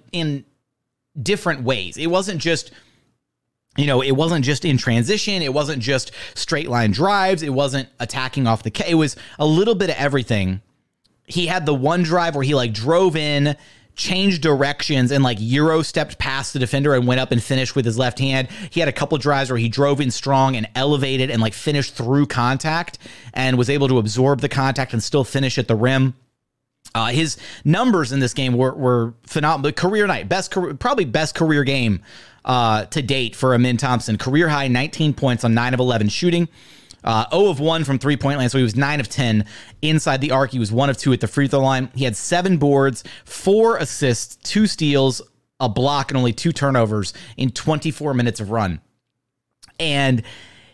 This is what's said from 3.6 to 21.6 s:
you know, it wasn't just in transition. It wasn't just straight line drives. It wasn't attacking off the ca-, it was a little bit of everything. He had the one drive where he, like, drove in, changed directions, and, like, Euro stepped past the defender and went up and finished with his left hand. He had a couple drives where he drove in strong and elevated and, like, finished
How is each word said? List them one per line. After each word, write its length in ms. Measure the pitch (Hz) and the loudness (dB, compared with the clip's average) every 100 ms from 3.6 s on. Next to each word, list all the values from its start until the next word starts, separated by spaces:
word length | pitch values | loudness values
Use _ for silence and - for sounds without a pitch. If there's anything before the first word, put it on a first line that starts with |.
| _ - | _ -2
you 80 | 147 | 2
know, 160 | 131 | 2
it 100 | 135 | 2
wasn't 320 | 135 165 170 | 2 2 2
just 220 | 131 139 175 | 0 0 0
in 100 | 131 | 0
transition. 640 | - 117 120 208 214 196 | 2 0 0 0 -2 -2
It 140 | 143 | -2
wasn't 280 | 139 147 139 | -2 -2 -4
just 300 | 113 135 - - - | -2 -2 -4 -14 -14
straight 340 | - - 151 156 | -10 -4 -4 -2
line 220 | 120 110 | 0 2
drives. 520 | 98 190 202 190 185 | 2 2 2 2 0
It 120 | 156 | -2
wasn't 340 | 131 143 135 131 - | 0 0 -2 -6 -10
attacking 480 | 120 135 127 - 120 | -8 -6 -4 0 0
off 160 | 110 | 0
the 80 | 113 | -2
ca-, 140 | - 160 | -4 0
it 100 | 165 | 2
was 200 | 151 - - - | 2 -2 -12 -2
a 80 | 151 | 2
little 280 | 156 214 | 4 2
bit 140 | 202 185 | 2 0
of 80 | 143 | 0
everything. 640 | 139 135 117 107 92 95 _ _ _ _ _ _ | 0 0 0 0 0 -4 _ _ _ _ _ _
He 220 | - 175 165 | -8 -4 -2
had 180 | 180 | -2
the 80 | 151 | -2
one 300 | 139 139 175 | 0 0 0
drive 320 | 165 175 170 | 2 0 0
where 100 | 143 | -2
he, 100 | 135 | 0
like, 200 | 143 120 | 0 0
drove 420 | 104 123 170 185 156 | -2 2 4 4 2
in, 400 | 151 143 147 143 - - _ - | -2 0 0 -2 -10 -20 _ -8
changed 460 | - 185 196 175 | -4 0 0 2
directions, 680 | 156 139 139 143 - 139 127 | 2 2 0 -2 -2 0 2
and, 140 | 139 | 2
like, 140 | 131 107 | 2 0
Euro 400 | 110 135 156 160 | 0 2 4 2
stepped 380 | 151 - 151 - | 0 -4 -4 -6
past 340 | 143 135 131 | -6 -4 -4
the 60 | 139 | -4
defender 340 | 123 135 143 | -2 0 2
and 120 | 131 123 | 2 2
went 120 | 127 | 0
up 140 | 131 | 0
and 100 | 120 | -2
finished 320 | - 131 131 | 0 -2 0
with 120 | 139 117 | 0 0
his 100 | 113 | 0
left 220 | 127 - | -2 -2
hand. 300 | 135 131 131 208 185 | -2 -2 -2 -8 -6
He 120 | 170 | -2
had 100 | 151 | 0
a 20 | |
couple 240 | - 147 151 | -2 -2 0
drives 320 | 139 139 131 | 0 0 0
where 80 | 123 | 0
he 140 | 117 | 0
drove 320 | 110 143 143 | 2 2 2
in 80 | 135 | 0
strong 440 | - 139 135 135 | -2 0 2 2
and 140 | 123 107 | 0 -4
elevated 560 | 127 139 147 135 135 131 | -2 0 2 0 0 0
and, 100 | 117 | 0
like, 140 | 113 | 0
finished 400 | - | -2